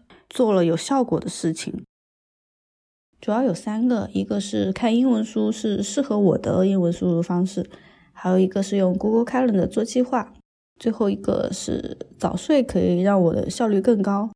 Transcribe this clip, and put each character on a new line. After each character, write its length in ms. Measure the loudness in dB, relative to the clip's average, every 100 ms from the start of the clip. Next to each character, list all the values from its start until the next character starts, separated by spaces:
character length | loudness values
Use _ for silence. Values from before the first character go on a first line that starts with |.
| _ -20 _
做 240 | 0 2
了 100 | 4
有 140 | 2 0
效 260 | 0 -2
果 160 | 0 -2
的 80 | -4
事 240 | -6 -4
情。 320 | -4 -8 -10 -14 _ _ _ _ _ _ _ _ _ _ _ _ _
主 120 | -4
要 100 | 0
有 100 | 0
三 360 | -2 -4 -2 0
个， 200 | 0 -2
一 100 | -4
个 160 | -2 -4
是 320 | -2 -2 -2
看 240 | 0 2 2
英 140 | 2
文 160 | 2 0
书， 260 | -2 -2
是 300 | -2 -2 -2
适 200 | -2 -2
合 180 | -2 2
我 180 | 4 2
的 300 | 0 2 2
英 120 | 2
文 140 | 0
输 180 | 0 0
入 100 | 0
方 220 | 0 0
式， 240 | 0 -2 -8 -12 -20 _ _
还 160 | -8 0
有 80 | 2
一 100 | 2
个 140 | 0
是 160 | -2 0
用 180 | 2 0
Google 300 | 0 0 0
Calendar 400 | 0 2 2 0
做 180 | -2
计 200 | -2 0
划， 300 | 0 0 -4 -14 _ _ _ _
最 120 | -4
后 180 | 0 0
一 60 | 0
个 340 | -2 0 -2
是 460 | -4 -6 -6 -6 -12 -16 -6
早 160 | -4 -4
睡 260 | 0 2
可 180 | 2 0
以 220 | 2 2
让 200 | 2 4
我 120 | 2
的 160 | 2 -4
效 180 | -2 0
率 140 | 2
更 200 | 2 2
高。 280 | 2 -2 -4